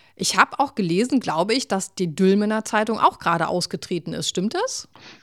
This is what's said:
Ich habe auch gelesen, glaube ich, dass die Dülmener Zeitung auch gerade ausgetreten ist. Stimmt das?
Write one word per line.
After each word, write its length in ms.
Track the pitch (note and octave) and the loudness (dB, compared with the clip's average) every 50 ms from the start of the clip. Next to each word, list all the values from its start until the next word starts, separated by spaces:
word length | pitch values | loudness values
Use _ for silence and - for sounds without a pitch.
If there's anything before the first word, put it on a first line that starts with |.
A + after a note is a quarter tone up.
| _ _ _ | _ _ _
Ich 220 | - F#3+ - - F#3+ | -8 -4 -2 2 2
habe 220 | F#3 - - - | 2 2 2 -2
auch 160 | C#4 C4+ - | -2 -2 0
gelesen, 440 | - G3 E3 E3+ F#3 A#3+ B3+ D4 B3+ | -2 -2 0 2 2 2 2 2 0
glaube 340 | - - D#3 D#3+ F3+ G#3 A3+ | 0 0 0 0 0 0 0
ich, 140 | C4+ - - | -2 -2 -2
dass 280 | G3 F#3+ F#3 - - | -2 -2 -4 -4 -4
die 200 | - F#3+ E3+ D3 | -4 -4 -2 0
Dülmener 480 | - F#3+ F#3+ G3 G#3 G#3 G#3+ G#3+ A3 - | 2 4 4 4 4 2 0 0 -2 -4
Zeitung 360 | - - G#3+ G#3+ A3 A3 - | -2 -2 0 0 0 0 2
auch 180 | - - - - | 2 2 2 2
gerade 280 | - F3 E3+ E3 D#3+ - | -2 0 0 0 0 0
ausgetreten 640 | F3 F3+ E3+ - - D#3+ - - F#3 E3+ - - - | -2 -2 -2 -4 -6 -8 -6 -4 -6 -4 -4 -6 -6
ist. 160 | D#3 D3+ - | -6 -4 -4
Stimmt 240 | - - F3+ A3 - | -2 -2 -2 -2 -2
das? 340 | F4 A#4 C5 - - - - - - - - - - | -2 -2 -2 -4 -6 -12 -14 -20 -20 -20 -20 -20 -18